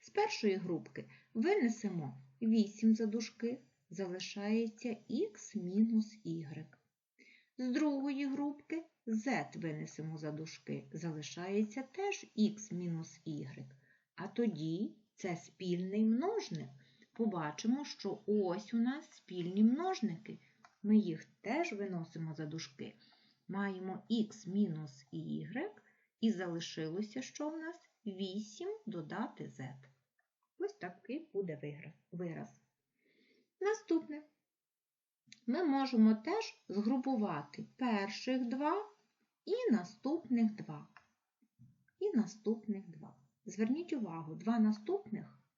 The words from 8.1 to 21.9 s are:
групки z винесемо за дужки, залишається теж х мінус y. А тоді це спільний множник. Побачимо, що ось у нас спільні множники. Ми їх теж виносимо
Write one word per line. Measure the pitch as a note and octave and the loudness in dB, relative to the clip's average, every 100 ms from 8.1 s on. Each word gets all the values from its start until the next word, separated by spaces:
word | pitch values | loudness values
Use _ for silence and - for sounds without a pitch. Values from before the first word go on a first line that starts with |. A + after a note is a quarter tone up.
| C#4 C#4 | 0 0
групки | C#4+ C#4+ C#4+ - D#4+ E4 _ A#3 | 0 -2 -4 -6 -6 -6 _ -2
z | A3 C4+ A#3 A#3+ E3 | -2 2 0 -2 -4
винесемо | E3 D3+ D#3 - D#3+ D#3 | -4 -4 -8 -8 -8 -6
за | D3+ | -6
дужки, | D#3 D#3+ - - C#3+ C3+ | -6 -8 -10 -8 -8 -6
залишається | D#3+ E3 D3+ D3 E3+ F#3 G3+ G#3+ C4 | -6 -6 -6 -8 -8 -2 0 0 -2
теж | C4 - G4+ F#4+ - - | -8 -4 -2 -2 -4 2
х | G#3 - - | 2 2 -6
мінус | F3 F3 E3 E3 - D#3+ | -4 -2 -4 -6 -12 -8
y. | C#3+ C3+ - - - _ _ _ | -8 -8 -10 -14 -18 _ _ _
А | - F#3+ | -12 -6
тоді | - A3+ D3+ D#3+ E3+ C#4 - _ | 0 0 0 -2 -2 -4 -6 _
це | - F#3+ E3+ | -8 -4 -4
спільний | - - F#3 F3 F#3 G#3 | -8 -6 -2 0 0 4
множник. | A3 A#3 F4+ A4+ B3+ D#3+ C#3 - - _ _ | 4 4 2 0 -2 -6 -8 -14 -20 _ _
Побачимо, | - A3 F3 D3+ - A3+ C#4 | 0 0 0 -2 -2 0 2
що | C#4+ - G3 - - | 0 -6 -4 -4 0
ось | G#3+ F3+ F#3+ - | 2 2 0 0
у | A#3 | 2
нас | B3 D4 - | 2 0 -6
спільні | - - F3+ F3 G3 | -18 -8 -4 0 6
множники. | A3 C#4 F#4 F#4 F#3+ D#3+ - - _ _ - _ | 6 6 0 0 0 -2 -10 -14 _ _ -20 _
Ми | G3+ G#3+ | 6 6
їх | F3 D#3 | 6 -2
теж | - _ G3 D4 F4 | -8 _ -2 0 0
виносимо | G3+ G3+ | -2 -4